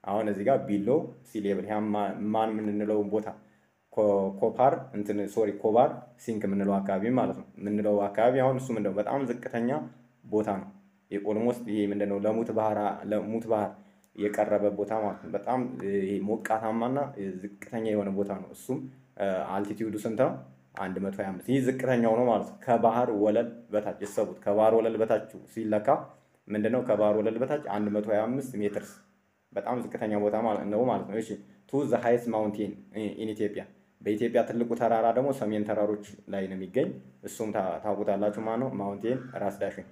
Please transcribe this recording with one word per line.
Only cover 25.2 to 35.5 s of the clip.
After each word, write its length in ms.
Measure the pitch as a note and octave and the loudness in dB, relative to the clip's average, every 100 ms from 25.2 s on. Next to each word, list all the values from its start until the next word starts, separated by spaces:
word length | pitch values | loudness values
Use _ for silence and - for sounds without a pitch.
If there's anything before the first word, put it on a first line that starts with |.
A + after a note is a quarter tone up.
| - G2 - | 0 -16 -14
ሲለካ 380 | - A2+ G#2+ G#2+ D3+ - - _ _ - | -6 0 2 4 2 0 -18 _ _ -6
ምንድነው? 340 | G#2+ A2 B2 | -2 0 0
ከባህር 320 | A#2 G#2 G#2 G#2+ | 2 4 4 4
ወለል 220 | G#2+ A#2 | 2 0
በታች 260 | C3 D3 - | -2 -2 -2
አንድ 200 | G2+ G#2 | -2 0
መቶ 160 | G#2 G#2 | 0 2
ሃያ 140 | G#2 | 0
አምስት 300 | A2+ C3+ - G2+ | 2 -2 -4 -2
ሜትርስ 360 | G#2 - - - _ _ _ _ _ | -2 -2 -8 -18 _ _ _ _ _
በጣም 240 | G2+ A2+ B2 | -6 -4 -4
ዝቅተኛ 340 | G#2+ - A2 G#2 | -4 -4 -2 2
ቦታ 160 | G#2 A2 | 2 2
ማለት 220 | A2+ G2+ F#2+ | 0 0 0
ነው፣ 160 | G#2+ | 2
ማለት 220 | A2 G#2 F#2+ | 2 2 -2
ነው። 120 | G#2+ | -6
እሺ፣ 120 | A2+ G2+ - - _ | -6 -8 -12 -20 _
to 120 | C#3 | -2
the 160 | D3 A2+ | 2 2
highest 280 | A#2 A#2 A#2+ | 4 2 2
mountain 440 | A2 G#2+ G#2 G2+ - - G#2 G#2+ - | 0 0 -2 -4 -6 -12 -6 -6 -4
in 120 | A2 | -6
Ethiopia። 360 | G#2 G#2 - F#2+ - _ _ | -2 -2 -4 -12 -20 _ _
በኢትዮጵያ 400 | - G#2+ A#2 A#2+ | -2 0 2 2
ትልቁ 260 | A2 A#2 A#2 A#2 | 2 0 0 2
ተራራ 300 | A2+ A2+ A2+ | 2 4 4
ደግሞ 180 | A#2 C#3 | 4 2
ሰሜን 300 | C3+ G#2+ | 0 0